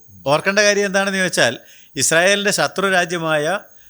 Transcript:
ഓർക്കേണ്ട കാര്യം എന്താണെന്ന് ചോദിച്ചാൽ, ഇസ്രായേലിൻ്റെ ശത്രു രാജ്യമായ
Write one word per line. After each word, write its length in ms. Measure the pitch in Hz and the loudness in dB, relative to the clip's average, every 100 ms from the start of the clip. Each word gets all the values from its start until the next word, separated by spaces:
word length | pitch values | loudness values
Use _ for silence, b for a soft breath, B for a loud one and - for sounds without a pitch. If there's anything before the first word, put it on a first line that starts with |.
| _ 95 92 | _ -10 -2
ഓർക്കേണ്ട 280 | 151 185 196 208 | 0 2 2 2
കാര്യം 180 | 202 202 | 2 0
എന്താണെന്ന് 320 | 190 196 190 | -2 -2 -2
ചോദിച്ചാൽ, 320 | 180 - 131 120 B B B - | -2 2 0 0 B B B -4
ഇസ്രായേലിൻ്റെ 520 | 127 165 180 202 202 180 | 0 2 2 2 0 0
ശത്രു 280 | 147 - 190 185 | -2 -2 0 0
രാജ്യമായ 640 | 175 175 160 156 147 196 - B | 0 -4 -2 -2 -2 -4 -8 B